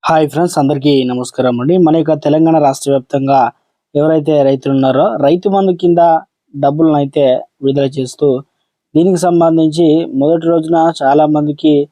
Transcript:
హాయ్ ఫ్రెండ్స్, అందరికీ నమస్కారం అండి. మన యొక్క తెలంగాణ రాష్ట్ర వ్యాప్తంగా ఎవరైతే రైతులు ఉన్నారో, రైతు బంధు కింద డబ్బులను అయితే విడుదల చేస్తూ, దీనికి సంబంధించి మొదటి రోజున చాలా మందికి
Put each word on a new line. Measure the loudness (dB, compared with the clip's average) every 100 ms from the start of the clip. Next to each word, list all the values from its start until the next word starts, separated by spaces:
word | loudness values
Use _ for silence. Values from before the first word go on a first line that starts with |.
| 0
హాయ్ | 0 0
ఫ్రెండ్స్, | -2 -2 0
అందరికీ | -2 0 0 0 0
నమస్కారం | -4 -8 -4 -2 -2
అండి. | 0 2 2
మన | 2
యొక్క | 0 -2
తెలంగాణ | 0 0 2 2
రాష్ట్ర | 0 -2 -2
వ్యాప్తంగా | -2 -2 -4 0 0 0 _ _ _ _ -2
ఎవరైతే | 0 0 0 0 2
రైతులు | 0 -2 0
ఉన్నారో, | 0 0 0 0 0
రైతు | 0 0
బంధు | 0 0 0
కింద | 0 2 2 0 -4 _ _
డబ్బులను | -4 -2 0 0 0
అయితే | -2 0 0 0 -4 _
విడుదల | -4 -2 -2 -4
చేస్తూ, | -10 -2 -2 -2 -6 _ _ _ _ 0
దీనికి | 0 0
సంబంధించి | 0 2 2 2 0 2 2 2 -2 -2
మొదటి | 0 0 0
రోజున | -2 0 0 0 0
చాలా | 0 2 2 0
మందికి | -2 -6 -2 -2 -2